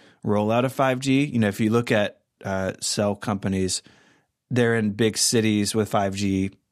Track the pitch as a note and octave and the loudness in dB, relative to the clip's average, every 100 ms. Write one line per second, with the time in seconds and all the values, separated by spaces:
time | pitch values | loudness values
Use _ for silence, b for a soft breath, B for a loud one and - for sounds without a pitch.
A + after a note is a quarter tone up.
0 | b b - G#2 G#2+ A#2 C3 C3+ C3+ B2+ | b b -2 0 2 2 0 0 0 0
1 | C3+ C3+ C#3+ A#2 G#2 G2 A2 A#2 A#2+ A2 | 0 0 2 0 0 2 2 2 2 0
2 | G2+ - _ - G2 F#2+ F#2+ - - - | 0 -4 _ -14 -6 -4 -4 -6 -6 -2
3 | G#2 G2+ - G2+ G#2 F#2+ F#2 - - b | -2 -2 -4 -4 -2 -2 -2 -4 -10 b
4 | b b b _ - B2 A#2 A#2 G#2+ G2+ | b b b _ -4 0 2 2 0 0
5 | A2+ - - A#2+ A2 G#2 G2+ A2 G#2 G#2+ | 0 0 0 2 2 2 0 0 0 0
6 | G2 G2 G2+ F#2+ F#2+ - _ | -2 -2 0 0 -2 -6 _